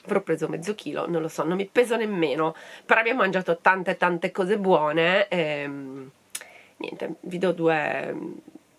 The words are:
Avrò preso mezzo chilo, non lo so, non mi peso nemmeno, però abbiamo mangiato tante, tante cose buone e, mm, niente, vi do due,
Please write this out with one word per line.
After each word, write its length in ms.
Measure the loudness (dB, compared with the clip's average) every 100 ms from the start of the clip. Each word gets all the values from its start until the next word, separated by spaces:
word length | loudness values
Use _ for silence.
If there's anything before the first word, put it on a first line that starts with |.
Avrò 160 | -4 -2
preso 260 | 0 -2 -2
mezzo 280 | -4 -6
chilo, 340 | -8 -6 -6 -2
non 140 | -2
lo 60 | -2
so, 140 | -2
non 140 | -2 -2
mi 80 |
peso 320 | 0 2 2 0
nemmeno, 580 | 0 0 0 2 -2 -2 -12 -12
però 160 | 2 2
abbiamo 200 | 4 2
mangiato 360 | 2 2 0 2
tante, 340 | 4 4 0 0
tante 340 | 0 2 -2
cose 280 | -2 0 2
buone 680 | 4 4 4 2 4 4 2
e, 380 | 0 0 -2 -4
mm, 400 | -8 -10 -12 -14 -20 _ -16 -16 -20 -20 -12
niente, 380 | -10 -6 -8 -8
vi 180 | -10 -2
do 140 | 0
due, 640 | 2 2 2 0 -2 -4 -6 -8 -12 -18 -20 _